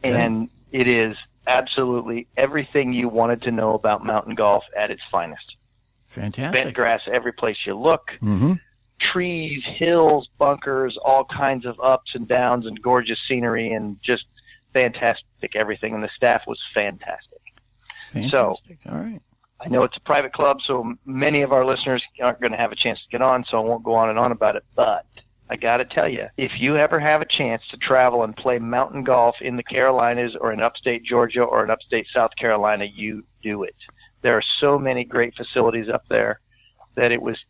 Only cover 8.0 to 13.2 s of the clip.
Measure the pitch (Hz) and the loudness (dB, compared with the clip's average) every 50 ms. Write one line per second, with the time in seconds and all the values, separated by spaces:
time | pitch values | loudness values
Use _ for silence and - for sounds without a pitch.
8 | _ - - - - 104 104 92 113 151 185 175 _ _ _ _ _ _ _ _ | _ -12 -12 -4 -2 0 2 2 2 2 2 0 _ _ _ _ _ _ _ _
9 | - - - 185 180 180 175 165 156 156 147 139 123 - - - 165 165 170 170 | -4 -2 -2 -2 -2 -2 -4 -6 -6 -6 -8 -8 -10 -10 -6 -2 2 4 6 6
10 | 160 156 151 143 - - _ _ 147 139 143 139 - 139 139 131 131 127 - - | 6 6 6 4 0 -6 _ _ 2 2 2 0 -2 -4 -2 0 0 -2 -4 -2
11 | - 131 135 135 131 - - - 143 135 135 127 120 123 117 - - 131 131 127 | 2 4 4 4 2 0 -4 -2 0 0 0 -2 -4 -8 -10 0 2 2 2 2
12 | _ - - 127 117 110 123 127 123 120 123 123 113 113 110 107 110 123 127 123 | _ -6 -10 -10 -4 0 0 2 2 2 0 0 -2 -6 -10 -6 0 2 2 2
13 | 120 110 113 - | 2 0 -6 -6